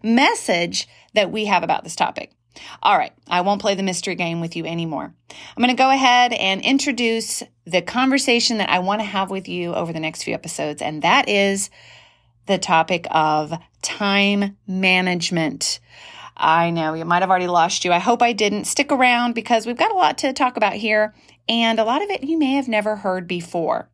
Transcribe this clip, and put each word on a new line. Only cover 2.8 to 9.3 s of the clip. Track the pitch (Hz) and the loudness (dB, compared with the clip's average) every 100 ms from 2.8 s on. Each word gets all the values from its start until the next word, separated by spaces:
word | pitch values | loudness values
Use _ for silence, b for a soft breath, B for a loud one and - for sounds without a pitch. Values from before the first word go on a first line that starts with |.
All | - 185 | 2 2
right, | - _ _ | 0 _ _
I | 180 | -2
won't | 185 202 | 0 0
play | 214 | 0
the | 196 | -2
mystery | 196 180 - | -2 -4 -6
game | 175 170 170 | -4 -4 -4
with | 165 170 | -6 -8
you | |
anymore. | 160 170 165 151 - _ _ | -8 -6 -6 -6 -10 _ _
I'm | - - - | -20 -16 -2
gonna | 240 | 0
go | 247 262 | 4 4
ahead | 269 269 247 247 | 4 6 6 4
and | 233 190 190 | 2 -2 0
introduce | - 269 294 233 233 226 220 - - _ - | 2 2 0 0 0 -2 -4 -8 -8 _ -2
the | 175 | -2
conversation | 175 233 269 269 269 240 233 226 | 0 0 2 2 2 2 2 0
that | 190 | 0
I | 180 | 0
wanna | 185 208 | 0 -2
have | 208 202 190 | -2 -4 -4